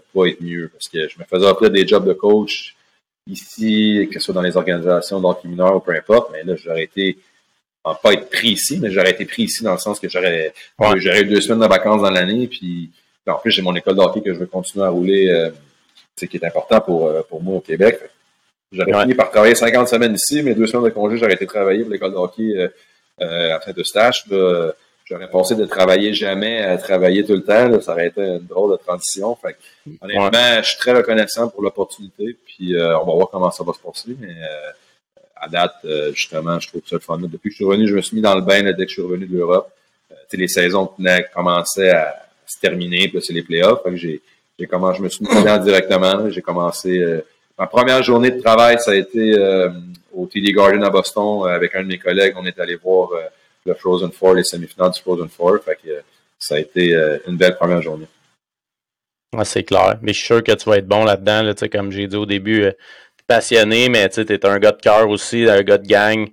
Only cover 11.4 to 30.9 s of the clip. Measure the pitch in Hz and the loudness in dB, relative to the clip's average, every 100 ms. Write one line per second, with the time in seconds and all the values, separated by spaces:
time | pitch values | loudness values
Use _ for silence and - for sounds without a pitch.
11.4 | 107 113 110 95 107 107 98 92 92 117 | 2 2 4 4 2 2 2 0 0 -2
12.4 | 123 - 90 87 82 _ _ _ - 78 | -4 -8 -10 -10 -12 _ _ _ -6 -4
13.4 | 113 95 92 87 - 95 92 107 101 85 | -2 -2 -2 -4 -2 2 2 0 -6 -6
14.4 | 90 92 90 101 95 87 90 98 95 85 | -8 -8 -8 -4 -2 0 2 2 2 2
15.4 | 80 78 _ _ _ _ _ - 90 90 | -2 -8 _ _ _ _ _ -16 -12 -8
16.4 | 85 - - 110 - 82 80 78 - 80 | -6 -6 2 2 2 0 0 -2 -6 -10
17.4 | 90 95 - 80 110 - - _ _ _ | -6 -6 -4 2 2 2 -6 _ _ _
18.4 | _ _ _ 92 92 101 123 123 110 107 | _ _ _ -4 0 2 2 2 2 6
19.4 | 110 117 117 123 120 117 117 104 - 147 | 6 6 4 2 2 2 0 0 -2 -2
20.4 | 143 110 110 120 117 107 104 113 113 92 | 0 0 0 2 0 0 -2 0 0 0
21.4 | 95 107 95 101 113 98 95 95 90 - | -4 -2 0 0 -2 -6 -6 -4 -6 -4
22.4 | 110 98 90 - _ _ _ - 87 85 | -4 -2 -4 -8 _ _ _ -10 -8 -4
23.4 | 82 80 101 90 82 104 120 - 110 98 | -4 -4 -8 -10 -4 2 2 0 -2 0
24.4 | 92 87 82 - _ _ - 90 92 92 | 2 0 -2 -6 _ _ -16 -16 -4 0
25.4 | 92 110 98 95 92 95 104 104 101 98 | 0 0 -2 2 4 4 2 -2 -4 -4
26.4 | 107 117 98 90 - 92 90 98 104 95 | -4 -2 -2 -2 0 2 4 2 2 0
27.4 | 104 107 123 107 - 85 85 - 95 87 | 2 4 4 2 0 -2 -2 -4 -6 -6
28.4 | 87 90 104 90 - 90 - 95 107 120 | -6 0 0 0 -4 -8 -8 -6 -6 -6
29.4 | 180 - _ _ - - 95 - 98 117 | -10 -14 _ _ -20 -16 -6 -2 2 2
30.4 | 123 113 - - 123 | 2 2 -2 -2 2